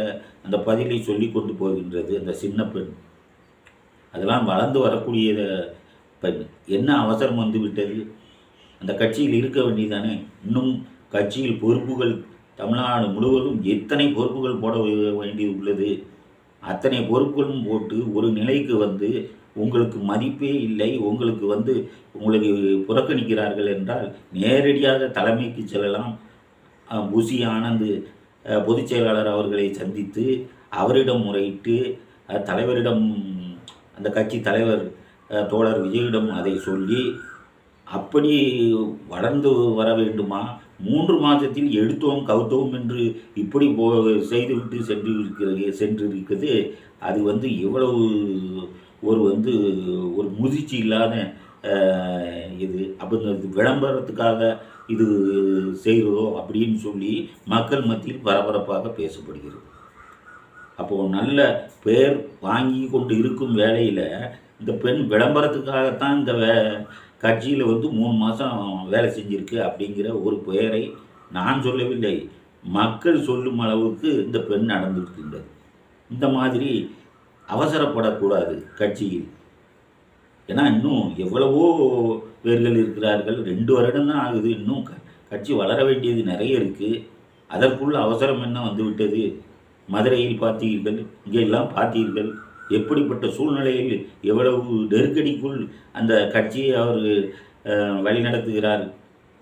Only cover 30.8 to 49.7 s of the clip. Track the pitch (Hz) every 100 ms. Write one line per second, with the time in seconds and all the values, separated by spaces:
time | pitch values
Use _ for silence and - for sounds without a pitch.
30.8 | 110 135 127 120 101 98 101 98 113 120
31.8 | 127 - - _ - 101 101 92 123 120
32.8 | 110 110 107 101 95 92 90 87 - -
33.8 | _ - 101 110 107 117 107 107 113 107
34.8 | 92 - - _ - 107 98 107 113 110
35.8 | 95 117 120 110 107 90 98 95 101 95
36.8 | 95 127 127 - - - - _ _ _
37.8 | - 98 - 147 147 147 135 123 117 113
38.8 | 107 - - 87 107 143 139 120 117 110
39.8 | 110 110 107 104 98 98 120 - - -
40.8 | 98 151 180 160 147 143 135 139 143 107
41.8 | 113 - 147 139 117 117 117 131 127 123
42.8 | 117 120 117 110 - 104 95 143 143 110
43.8 | 117 113 110 101 95 120 131 120 117 120
44.8 | 110 104 110 107 98 101 98 95 101 98
45.8 | 104 107 104 95 95 98 151 110 - -
46.8 | - - 90 107 104 107 131 92 95 131
47.8 | 127 120 110 104 101 95 92 92 90 -
48.8 | - - 104 110 101 104 123 110 101